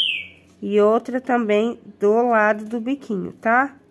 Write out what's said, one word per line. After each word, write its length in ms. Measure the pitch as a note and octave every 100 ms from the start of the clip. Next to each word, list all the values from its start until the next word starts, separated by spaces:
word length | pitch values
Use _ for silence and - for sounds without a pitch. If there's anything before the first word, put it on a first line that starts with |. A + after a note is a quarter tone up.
| - - - - _ _
E 180 | G3+ G#3
outra 400 | G#3 A3+ A3+ B3
também 600 | C4 A#3+ G#3+ G#3 A#3 - - -
do 300 | G3+ A3 B3
lado 360 | A3+ G#3 G#3+ G#3+
do 140 | A#3+
biquinho, 540 | A3+ C#4 - G3 F3
tá? 420 | - A3+ A#3+ C4+ - _